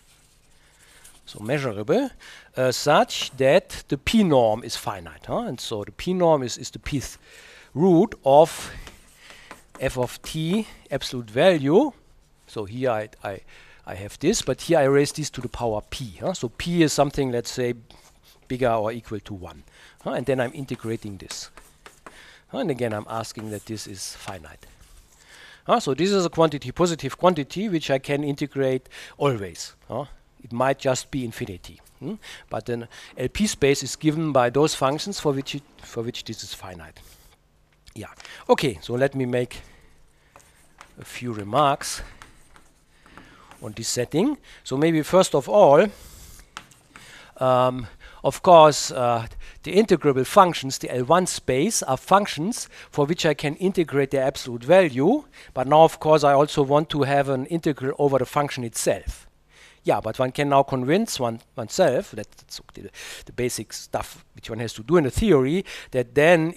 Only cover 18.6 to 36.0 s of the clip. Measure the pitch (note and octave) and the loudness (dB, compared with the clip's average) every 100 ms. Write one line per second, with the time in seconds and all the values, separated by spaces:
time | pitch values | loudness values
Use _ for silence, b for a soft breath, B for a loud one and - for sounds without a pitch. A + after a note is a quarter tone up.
18.6 | B2+ A2+ G#2+ A#2+ - G#2+ - G2+ F2 D2 | 0 0 -2 -6 -10 -12 -12 -14 -14 -18
19.6 | - b b b F#3+ - B2+ C3 B2 - | -20 b b b -8 -6 -2 -2 -2 -6
20.6 | C3+ B2 A2+ A2+ G#2+ F#2+ - - - - | -10 -10 -8 -8 -8 -14 -14 -14 -14 -20
21.6 | - _ - _ B B B B B - | -20 _ -20 _ B B B B B -8
22.6 | A3 B2+ A#2+ G#2 - A2+ A2+ - G#2+ G#2 | -6 -4 -4 -6 -8 -10 -10 -12 -12 -12
23.6 | - G#2+ - F#2+ - - - G2 D2+ - | -10 -12 -12 -14 -14 -14 -16 -16 -18 -20
24.6 | - - - - _ _ B B B B | -20 -20 -20 -20 _ _ B B B B
25.6 | - A3+ D3+ C3 F#3 G3+ F3 - E3 D3 | 0 0 0 -2 0 2 0 2 2 2
26.6 | B2 - F3 D#3 C3+ - F3 E3 C3+ E3+ | -8 0 0 0 -6 0 2 2 -2 -6
27.6 | A3 E3 - C3+ - C#3+ D3 C#3 D3 C#3 | -4 -4 -2 -4 -2 -4 -2 -4 -6 -2
28.6 | C3+ C3 - B B B C#3+ A#2+ F#2+ D#2+ | -2 -2 -6 B B B -2 -2 -6 -12
29.6 | - - _ A2+ D3 - _ _ - A#2 | -16 -18 _ -10 -10 -14 _ _ -12 -2
30.6 | C3 C#3 C#3 B2+ - C#3 A#2+ - F2+ F2+ | 0 0 -2 -2 -4 -8 -8 -8 -10 -12
31.6 | - E2+ _ _ C3 G#3+ B B B A2 | -16 -20 _ _ -14 -12 B B B -10
32.6 | A2 A#2+ A#2 B B - B2+ - G#3 - | -6 -8 -8 B B -8 -8 -2 -2 0
33.6 | C3+ C#3 C3+ - D#3 D3+ D#3+ C3 A#2+ B2 | 2 2 -2 -4 -2 0 0 2 2 2
34.6 | D#3 - C3+ D3+ G3 G3 D#3+ C3+ C3+ C#3+ | 0 0 -2 -2 -6 -4 -2 -2 -6 -12
35.6 | - _ - - | -14 _ -14 -10